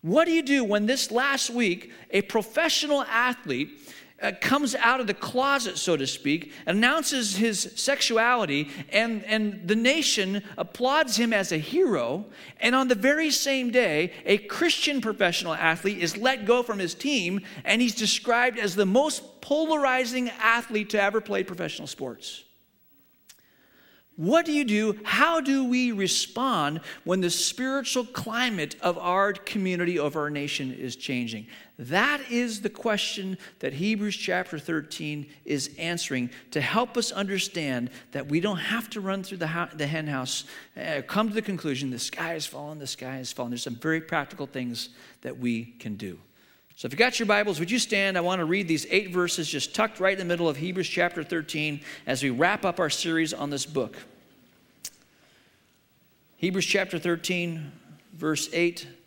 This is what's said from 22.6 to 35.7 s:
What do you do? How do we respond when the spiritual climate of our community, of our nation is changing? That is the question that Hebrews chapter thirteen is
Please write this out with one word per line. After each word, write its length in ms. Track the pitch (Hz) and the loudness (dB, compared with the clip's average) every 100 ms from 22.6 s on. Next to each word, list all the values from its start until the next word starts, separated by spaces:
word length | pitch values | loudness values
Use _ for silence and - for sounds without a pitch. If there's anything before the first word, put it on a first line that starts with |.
| _ _ _ _ _ _ _ - _ _ _ _ _ _ _ - | _ _ _ _ _ _ _ -20 _ _ _ _ _ _ _ -4
What 300 | 165 320 339 | 4 4 4
do 60 | |
you 120 | 294 | 0
do? 360 | 262 208 214 208 | 2 2 2 -2
How 380 | - 202 302 330 | -2 4 4 4
do 220 | 269 269 | 2 2
we 280 | 254 247 247 | 2 2 2
respond 880 | 208 185 - - - 262 208 147 156 - - | 0 0 0 -2 -2 0 2 0 -2 -8 -12
when 180 | - 185 | -2 2
the 100 | 175 | 2
spiritual 760 | 170 - - 262 269 254 254 240 | 0 -2 -2 -2 -2 0 -2 -2
climate 680 | - - 226 247 202 147 - | -6 -6 -2 0 0 -4 -2
of 160 | 180 175 | -2 0
our 340 | 175 185 202 | 2 4 4
community, 640 | 196 - 208 190 180 175 175 | 0 -4 -2 0 0 0 2
of 180 | 147 151 | 0 0
our 140 | 147 | -2
nation 420 | 147 143 - 131 | -2 -4 -4 -4
is 240 | 127 127 113 | -6 -8 -8
changing? 520 | - 127 120 110 107 - - - | -4 -2 -2 -6 -12 -18 -20 -14
That 420 | 120 175 254 294 262 | -2 2 2 0 -2
is 320 | 240 240 208 | -2 0 -2
the 80 | 202 | -6
question 720 | - 233 208 - - 190 185 - _ | -4 -2 0 -2 -4 -6 -8 -10 _
that 160 | 135 | -6
Hebrews 420 | 135 196 214 208 185 | -2 0 0 -2 -4
chapter 440 | - 180 185 156 | -2 -2 -2 -8
thirteen 680 | 143 160 151 - 156 147 143 - - | -4 -6 -6 -8 -6 -6 -10 -16 -4
is 260 | 147 135 | -2 -2